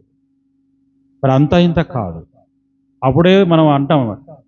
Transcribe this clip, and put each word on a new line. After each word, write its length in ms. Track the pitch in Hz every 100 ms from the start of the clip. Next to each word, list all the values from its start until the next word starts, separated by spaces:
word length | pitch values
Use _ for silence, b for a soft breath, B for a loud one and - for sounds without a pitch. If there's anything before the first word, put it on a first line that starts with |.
| _ _ _ _ _ _ _ _ _ _ _ _
మరి 80 | 135
అంతా 260 | 131 147 175
ఇంత 220 | 175 170
కాదు. 460 | 156 123 92 80 - _ _ _ _ _ _ _
అప్పుడే 400 | 123 135 175 190
మనం 240 | 180 165 156
అంటాం, 480 | 139 139 151 113 92 - -